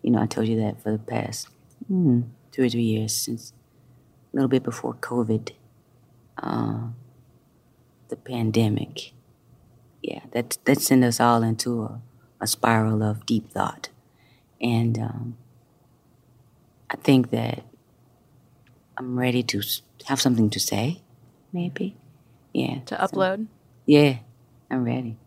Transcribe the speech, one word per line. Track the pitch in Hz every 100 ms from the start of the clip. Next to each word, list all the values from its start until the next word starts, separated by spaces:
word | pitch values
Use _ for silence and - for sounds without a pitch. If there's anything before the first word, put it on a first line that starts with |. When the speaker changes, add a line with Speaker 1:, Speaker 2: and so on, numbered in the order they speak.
Speaker 1:
You | -
know, | 117
I | 110
told | - 110
you | 110
that | 107 -
for | 107
the | 107
past, | 110 113 113 117 - _ _ _ -
hmm, | 185 160 120 117 - _
two | -
or | 127
three | 113
years, | 117 110 107 -
since | - 113 - _ _ _ _ _ _ _ _
a | 139
little | 131
bit | 131
before | 127 117 123 120
covid, | - 123 110 110 - - _ _ _ _ _ _ _ -
uh, | - 117 113 110 117 117 - _ _ _ _ _ _ _ _ _ _
the | -
pandemic. | - 123 110 110 110 - - - - - _ _ _ _ _ _ _ _
Yeah, | - - -
that, | 120 117 - -
that | 139
sent | - 131
us | 123 113
all | 120 117
into | 113 113 123 117
a, | 110 110 - _ _ _
a | 113
spiral | - 113 113 110 107
of | 107 107 -
deep | 113 -
thought. | 98 95 - - _ _ _ _ _ _ _
And, | 120 117 117 113
um, | 113 113 117 117 - _ _ _ _ _ _ _ _ _ _ _ _ _ _
I | -
think | - 131 120
that | 117 117 - - _ _ _ _ _ _ _ _ _ _ _ _ -
I'm | 127 123
ready | 127 123
to | 120 101
s-, | 107 - _ _ -
have | 135
something | 135 117 107
to | 107
say, | - 104 120 180 _ _ - _ _
maybe. | 180 175 - 196 - - _ _ _ _
Yeah. | - 127 131 123
Speaker 2:
To | -
Speaker 1:
So, | 190
Speaker 2:
upload? | 196 185 196 220 _ _ _ -
Speaker 1:
yeah, | 147 147 123 - _ _ _ _
I'm | 131
ready. | 120 127 120 113